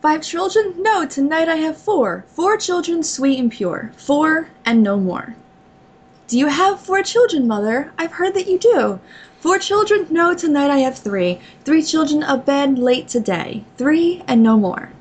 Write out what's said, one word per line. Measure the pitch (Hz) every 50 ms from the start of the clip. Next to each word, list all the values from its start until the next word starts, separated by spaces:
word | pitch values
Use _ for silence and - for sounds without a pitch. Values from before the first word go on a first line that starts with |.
Five | - 302 302 311
children? | 311 - - 339 370 370 - 427 427 392 349 339
No, | 381 440 440 381 311
tonight | 269 - 277 277 285 311 320 330 330
I | 330
have | 311 311 320 311
four. | - - - 427 330 240 196 170 185 - _
Four | _ - 339 392 440
children | 427 - - 359 349 - - 339 339 311
sweet | - - - 262 277 269
and | 254 247 233
pure. | - - 208 180 - - - 220 -
Four | - - - 285 285 311 311 320 320 330 - - _ _
and | 233 233 226
no | 214 202 202
more. | 202 190 185 175 - - - 226 - - _ _ _ _ _ _ _ _ _ _ _ _ _ _ _ _
Do | - 233 247
you | 277
have | 294 277 302 370 392 403 392
four | - - 370 392 392
children, | - - 466 494 480 349 294 254
Mother? | 233 220 202 208 214 226 254 285 - -
I've | - 330 330 -
heard | - 359 392 392
that | 392 359
you | - 370
do. | 359 403 466 480 311 220 208 196 185 - - - - - - _ _
Four | - 320 381 381
children? | 370 - 392 415 427 415 415 415 359 -
No, | 320 330 339 339 349
tonight | 339 - 320 294 285 285 285
I | 285 277
have | 262 262 262
three. | - - 214 202 190 180 180 180 180 - - - - -
Three | 269 311 320 311
children | - - 320 311 285 302 302 302
abed | - 277 247 262 - 277 277 285 277 269 254
late | 247 247 254 - - -
today. | - 240 214 - 185 165 - - - 220 - - -
Three | - 247 285 302 330 339 339 359 359 -
and | - 254 226
no | 226 220 220
more. | 214 208 180 - - - - - -